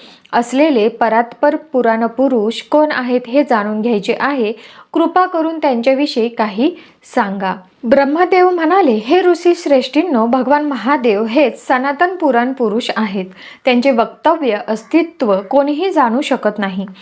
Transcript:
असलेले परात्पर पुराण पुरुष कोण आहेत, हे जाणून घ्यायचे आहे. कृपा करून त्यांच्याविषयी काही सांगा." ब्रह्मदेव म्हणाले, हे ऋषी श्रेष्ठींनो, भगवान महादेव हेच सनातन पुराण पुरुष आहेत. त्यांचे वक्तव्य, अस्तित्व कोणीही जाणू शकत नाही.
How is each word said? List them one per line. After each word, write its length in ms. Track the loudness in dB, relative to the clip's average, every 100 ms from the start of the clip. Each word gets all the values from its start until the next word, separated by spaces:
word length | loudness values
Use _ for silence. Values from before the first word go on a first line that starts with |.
| -20 -20 _
असलेले 540 | -2 0 2 2 4 0
परात्पर 680 | 0 0 0 -2 0 0 0
पुराण 500 | -2 0 0 0 -2
पुरुष 560 | 0 0 2 -2 -4
कोण 300 | 0 2 2
आहेत, 300 | -2 -2 -4 0
हे 160 | -2
जाणून 380 | 2 0 0 -4
घ्यायचे 340 | -2 -2 -2 -2
आहे. 340 | -2 -2 -4 -6 -16 -20 -6
कृपा 340 | -2 0 2 0
करून 320 | 0 -2 -2
त्यांच्याविषयी 720 | -2 0 0 0 0 -2 -2
काही 460 | -2 -4 0 -2 -4 -16 _ -4 -2
सांगा." 380 | -2 -2 -6 -6 -12 _
ब्रह्मदेव 640 | 2 2 2 2 2 4 4
म्हणाले, 420 | 2 2 4 4
हे 300 | 0 2 2
ऋषी 340 | 2 2 0 0
श्रेष्ठींनो, 720 | 2 0 2 -2 0 0 2
भगवान 400 | 0 2 0 0
महादेव 580 | -4 -2 0 0 0
हेच 440 | 0 2 0 -2 -2
सनातन 480 | -2 -2 -2 -2 0
पुराण 380 | 0 0 -2
पुरुष 380 | -2 -2 -2 -4 -4
आहेत. 280 | -4 -6 -8 -14 -20 -4 0
त्यांचे 260 | 2 2
वक्तव्य, 640 | 2 -2 -2 -2 0 -2 -4 -4
अस्तित्व 720 | -8 0 0 0 -2 -2 -2 0
कोणीही 420 | 0 0 -2 0
जाणू 300 | 2 2 0
शकत 380 | -2 -2 -2 -2
नाही. 260 | -4 -6 -10 -14